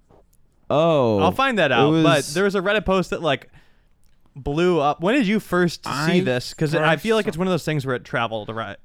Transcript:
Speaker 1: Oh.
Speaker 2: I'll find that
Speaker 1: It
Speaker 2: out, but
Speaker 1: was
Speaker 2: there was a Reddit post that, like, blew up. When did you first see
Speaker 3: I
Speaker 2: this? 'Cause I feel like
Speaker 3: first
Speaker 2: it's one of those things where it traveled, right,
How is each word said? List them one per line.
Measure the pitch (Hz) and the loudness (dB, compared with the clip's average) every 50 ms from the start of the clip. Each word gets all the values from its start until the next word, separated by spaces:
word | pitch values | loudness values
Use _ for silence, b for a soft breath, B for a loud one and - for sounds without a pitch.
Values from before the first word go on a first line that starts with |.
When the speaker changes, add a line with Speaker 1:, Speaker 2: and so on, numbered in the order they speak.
| _ _ - - _ _ _ _ _ _ _ _ _ - | _ _ -20 -20 _ _ _ _ _ _ _ _ _ -2
Speaker 1:
Oh. | 127 147 165 170 160 143 123 113 107 98 | 0 2 2 2 2 2 2 2 2 2
Speaker 2:
I'll | 156 180 | 2 2
find | - - 269 269 233 190 | 2 0 -2 0 2 0
that | 160 143 | 2 2
Speaker 1:
It | - | 4
Speaker 2:
out, | - 139 151 | 4 4 4
but | 160 165 | 4 4
Speaker 1:
was | 160 151 165 143 131 - 147 | 4 4 4 2 0 -2 -4
Speaker 2:
there | 175 202 | -2 -2
was | 196 185 | 0 -2
a | 196 | -2
Reddit | 175 202 214 214 - | -2 0 -2 0 0
post | 190 190 190 170 - | 0 0 0 0 -2
that, | 202 - | -6 -4
like, | 165 151 135 123 - - b b b b b b b b b _ _ - _ _ _ _ - | -2 -2 -2 -2 -6 -18 b b b b b b b b b _ _ -20 _ _ _ _ -20
blew | 139 120 143 143 160 175 180 175 156 | -12 -8 -6 -2 0 2 2 2 2
up. | 139 147 139 - | 2 0 0 0
When | 160 196 254 | 0 0 2
did | 302 214 | 2 2
you | 185 220 196 | 2 0 -2
first | - - 175 180 180 165 - - - | -2 0 0 2 2 0 -2 -4 -8
see | 110 | -6
Speaker 3:
I | 120 139 151 165 175 180 | -4 -2 0 2 2 2
Speaker 2:
this? | - 127 123 123 - - - | 2 0 -2 -4 -4 -8 -6
'Cause | - 165 143 160 | -4 -2 -2 0
I | 160 156 160 160 | 0 2 2 0
feel | 143 - 220 220 | 0 0 0 0
like | 220 185 | 0 0
Speaker 3:
first | 214 156 | -2 -4
Speaker 2:
it's | 160 | -4
one | 185 | -2
of | 190 | -2
those | 180 147 - | -2 -2 -2
things | 160 156 147 123 | -4 -4 -4 -4
where | 135 127 | -4 -6
it | 117 - | -6 -6
traveled, | - - 123 120 110 110 110 104 110 | -6 -4 -4 -4 -4 -4 -8 -8 -8
right, | 110 113 107 101 - - | -10 -10 -10 -10 -12 -16